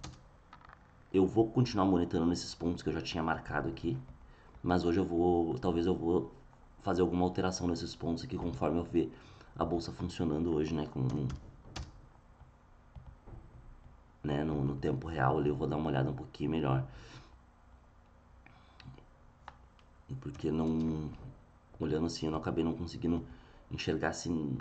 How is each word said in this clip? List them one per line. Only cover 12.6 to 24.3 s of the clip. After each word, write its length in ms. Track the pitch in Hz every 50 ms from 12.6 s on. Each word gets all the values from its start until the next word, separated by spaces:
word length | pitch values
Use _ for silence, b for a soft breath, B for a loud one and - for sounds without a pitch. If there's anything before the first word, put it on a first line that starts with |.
| - - - - - - - - - - - - - - - - - - - - - - - - - - - - - - - - -
né, 200 | 73 73 71 78
no, 200 | 78 76 73 67
no 120 | 69 69
tempo 300 | 67 - 78 73 65 -
real 320 | 82 82 76 65 67 76 78
ali 120 | 71 73
eu 60 | 73
vou 100 | 67 76
dar 100 | 71 76
uma 120 | 76 80 78
olhada 220 | 71 65 65 76
um 40 | 69
pouquinho 360 | 65 - - - - 76 73
melhor. 360 | 80 80 73 67 65 67 65 B B B B B B B B B B B - - - - - - - - - - - - - - - - - - - - - - B B B B B B - 131 131 - - - - - - - - - - - - - - - - - - - - - - - - 65
Porque 300 | 69 71 67 - - 78
não, 600 | 80 80 80 80 80 80 80 80 78 78 78 73 - - - 65 - - - - - - - - - -
olhando 260 | 82 78 76 78 82
assim, 200 | 82 80 - 78
eu 60 | 78 78
não 60 | 78
acabei 240 | 78 90 69 - 80
não 120 | 82 78
conseguindo 520 | - 85 82 - - - 82 85 82 - B B B B B B B B -
enxergar 400 | - - - 90 80 78 78 78
assim, 460 | - - - 85